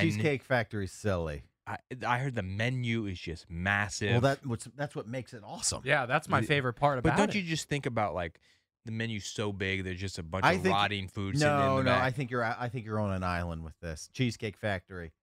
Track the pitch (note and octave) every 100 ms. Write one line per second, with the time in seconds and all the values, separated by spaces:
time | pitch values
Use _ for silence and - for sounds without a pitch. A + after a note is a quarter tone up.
0 | E3 G#2 D3+ C#3 - B2+ G#2+ G#2+ F#2+ -
1 | G#2+ F2+ D#2+ D2 - _ - A2 - B2+
2 | A2 B2 C#3 A#2 F#2 G2 A#2 B2+ A#2+ A2+
3 | G2+ F2 - D#2+ - E2+ F#2 G2+ G#2 -
4 | G#2 A#2 C3+ C3+ C3+ A2+ A#2 C3 C#3+ D3+
5 | G#2 C3 - A#2 G#2 E3+ - - B2+ D3
6 | A#2+ D3+ - C#3 A2 C#3+ B2+ A2+ C#3+ C3
7 | A#2 B2 G3+ G#3 F3 D#3+ - C#3+ C3+ A2+
8 | G2+ E2+ E2+ - _ _ _ _ A#2 A2
9 | A2+ G#2+ - - G#2 F#2+ F#2+ F#2+ F#2 F2+
10 | F#2+ - D#2+ F#2+ C3+ F#3 F#3 G3 G2+ G#2
11 | F#2 - G2 C3+ D3+ C#3+ C3+ C3+ C3 B2
12 | C3 B2 B2+ B2 A2+ A2 B2 B2+ G#2+ G#2+
13 | G#2 F#2+ F2+ F2 F2 E2 D#2+ - E2+ D#2
14 | - - B2+ - A2 - G#2+ F#2+ - F#2
15 | E2 _